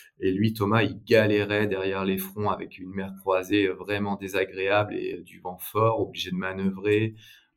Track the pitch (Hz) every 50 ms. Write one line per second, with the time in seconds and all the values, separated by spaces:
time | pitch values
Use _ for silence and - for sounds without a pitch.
0 | - - _ - - 95 92 95 107 113 110 110 104 101 107 117 110 - - -
1 | - - 120 110 107 104 104 104 101 98 104 104 107 101 95 95 95 98 95 98
2 | 98 95 95 95 95 - - 107 104 101 92 87 95 95 - - 92 92 92 95
3 | 95 98 - - - 98 92 92 92 90 101 104 101 92 90 85 90 95 104 104
4 | 101 101 101 95 98 95 95 95 95 95 92 95 95 98 101 104 104 - - 92
5 | 92 92 92 90 87 - - 92 - 90 90 - - - - 104 110 113 113 104
6 | 98 - - - - 92 90 90 95 95 95 95 95 98 95 95 95 107 104 104
7 | 110 110 110 - - - - - _ _ _